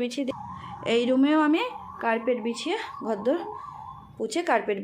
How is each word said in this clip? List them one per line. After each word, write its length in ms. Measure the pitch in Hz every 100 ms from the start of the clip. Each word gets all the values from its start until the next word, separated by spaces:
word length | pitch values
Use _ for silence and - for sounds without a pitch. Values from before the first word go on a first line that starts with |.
বিছিয়ে 220 | 247 247 262
দি-, 100 | - - - - - - 233
এই 80 | 240
রুমেও 300 | 262 277 311 302
আমি 140 | 330 494 - - -
কার্পেট 340 | 233 226 233 233 226
বিছিয়ে 300 | 226 311 427 - - 220
ঘরদোর 340 | 208 220 339 415 427 - - - - - -
পুছে 220 | 220 339 339
কার্পেট 280 | 233 202 202